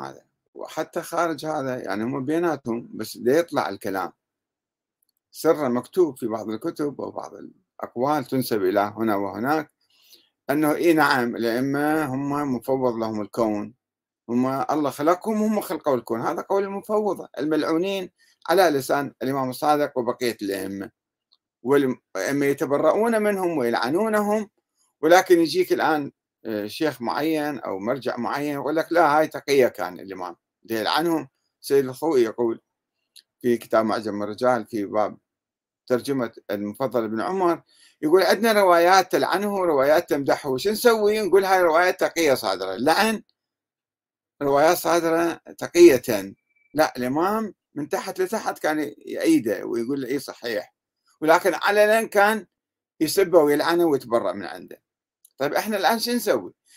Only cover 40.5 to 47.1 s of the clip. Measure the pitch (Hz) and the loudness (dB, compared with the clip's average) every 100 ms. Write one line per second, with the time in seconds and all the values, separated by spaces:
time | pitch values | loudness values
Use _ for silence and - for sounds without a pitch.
40.5 | 131 196 214 240 226 208 214 202 185 190 | -2 -2 2 2 4 2 0 2 2 4
41.5 | 190 175 156 180 - 151 - 160 127 107 | 4 4 4 2 2 -2 2 2 2 0
42.5 | 95 92 95 139 180 214 214 - _ _ | -2 -4 -2 2 2 2 0 -8 _ _
43.5 | _ _ _ _ _ _ _ _ - 143 | _ _ _ _ _ _ _ _ -6 0
44.5 | 139 156 170 165 170 165 165 170 - - | 4 4 4 2 0 2 0 0 -4 -12
45.5 | - 131 170 175 127 - 107 95 - _ | -12 0 8 8 8 2 -4 -4 -14 _
46.5 | _ _ 143 156 131 123 | _ _ 0 0 0 -4